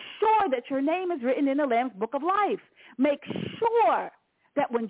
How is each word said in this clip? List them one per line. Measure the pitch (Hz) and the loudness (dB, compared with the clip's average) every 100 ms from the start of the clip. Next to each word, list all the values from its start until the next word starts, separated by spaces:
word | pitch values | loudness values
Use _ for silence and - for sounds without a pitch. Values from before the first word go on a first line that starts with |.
| - - | -16 0
sure | 427 440 392 | 4 4 2
that | 254 - | -2 -2
your | 269 | -2
name | 277 349 370 | 0 0 -2
is | 339 | -2
written | 240 247 277 | 0 0 2
in | 269 | 2
the | 294 | 2
Lamb's | 233 254 190 | 0 0 -4
Book | 220 | -6
of | 277 | -4
Life. | 311 392 403 208 - _ - - | 0 0 0 -2 -6 _ -20 0
Make | 277 285 - - - - | 0 0 -4 -8 -8 -2
sure | 453 466 403 226 180 - _ _ _ - | 0 4 4 2 -2 -12 _ _ _ -4
that | 285 | -2
when | 240 226 | -2 -4